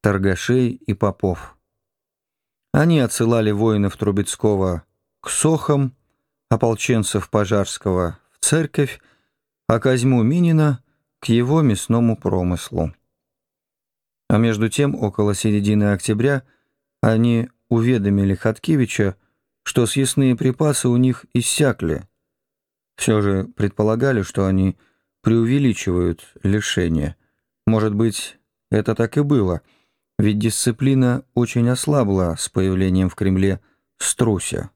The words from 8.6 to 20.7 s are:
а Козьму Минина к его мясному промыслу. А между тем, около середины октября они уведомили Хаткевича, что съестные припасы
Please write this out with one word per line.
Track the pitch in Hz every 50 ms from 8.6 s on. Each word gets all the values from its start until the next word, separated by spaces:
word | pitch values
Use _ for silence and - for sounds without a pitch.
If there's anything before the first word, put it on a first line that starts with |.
| 165 147 _ - 147 131 - - _ _ _ _ _ _ _ _ _ _ _ _ _ _
а | 113 113
Козьму | - 135 131 127 120 131 131 123 110
Минина | 113 147 175 175 170 165 160 156 151 139 120 _ _ _ _ _ _ _ _
к | -
его | - 113 117 120 123 143 165 156
мясному | 131 107 92 - - 117 117 120 117 113
промыслу. | - - - 98 92 90 90 90 85 - - - 82 82 80 - _ _ _ _ _ _ _ _ _ _ _ _ _ _ _ _ _ _ _ _ _ _ _ _ _ _ _
А | - 104
между | 113 117 110 104 110 110
тем, | - - 143 139 143
около | - 113 104 95 - 104 104 101
середины | 95 - 110 104 104 101 101 107 104 104 104 101
октября | 98 - - 110 104 117 139 143 135 - _ _ _ _ _ _ _ _ _ _ _ -
они | 110 113 110 117 120 120 113 117 120 _ _ _ _
уведомили | 120 117 113 120 127 117 98 101 101 98 98 98 98
Хаткевича, | - - 117 110 - - - 160 147 127 107 - - 104 98 92 _ _ _ _ _ _ _ _ _ _
что | - - - 120
съестные | 110 - 135 135 131 - - 139 131 127
припасы | 117 - 131 123 - 160 151